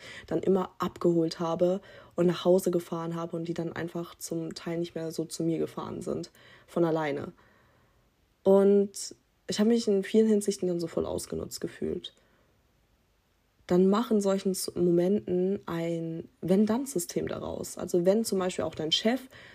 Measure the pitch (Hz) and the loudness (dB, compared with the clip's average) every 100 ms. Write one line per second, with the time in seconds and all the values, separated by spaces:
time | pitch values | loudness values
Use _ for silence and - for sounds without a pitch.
0 | - - - 165 - 190 180 - 180 - | -18 -16 -6 -2 2 2 0 -6 -8 0
1 | 175 170 160 - 165 165 180 196 - - | 2 4 0 -2 -2 2 2 0 -6 -20
2 | - - 175 170 175 185 185 175 - 165 | -10 0 2 2 4 4 4 -2 -2 -6
3 | 165 165 165 165 165 170 165 - 170 170 | -6 -6 -8 -8 -6 -4 -6 -6 -6 -8
4 | 170 - - 165 160 - 175 170 170 165 | -10 -12 -8 -6 -6 -8 -6 -4 -4 -6
5 | 160 160 160 - 165 156 151 - - - | -8 -6 -6 -2 -2 0 -2 -6 -10 -8
6 | 147 156 170 - - - - 170 170 160 | -6 -8 -8 -16 -20 -20 -6 0 2 2
7 | 151 143 175 - _ _ _ _ _ _ | -2 -4 -8 -14 _ _ _ _ _ _
8 | _ _ _ _ 190 196 196 202 202 - | _ _ _ _ 6 8 8 6 2 -4
9 | - - _ _ - 190 214 233 220 196 | -12 -14 _ _ -6 0 2 2 2 0
10 | 190 220 220 208 208 196 180 170 165 - | 4 4 6 4 0 -2 -2 -2 -4 -4
11 | - - - 80 - - - - 78 - | -4 -4 -6 -8 -8 -8 -10 -6 -6 -6
12 | - _ _ _ _ _ _ _ _ _ | -8 _ _ _ _ _ _ _ _ _
13 | _ _ _ _ _ _ - 180 190 208 | _ _ _ _ _ _ 0 4 4 4
14 | 247 214 196 196 196 185 - 175 175 170 | 2 0 2 0 -2 -4 -6 0 2 4
15 | 180 208 - 180 190 202 - 165 165 165 | 2 0 0 -2 0 -2 -6 -6 -4 -4
16 | 165 165 - - 165 190 214 233 277 175 | -6 -8 -12 -6 0 4 4 2 -2 -4
17 | - - - - - - - - 180 175 | -4 -4 -4 -6 -8 -8 -10 -10 -2 2
18 | 175 214 226 190 185 - 160 - 160 - | 4 2 2 -2 -2 -4 -6 -4 -2 2
19 | 220 262 262 - - | 2 0 -4 -20 -20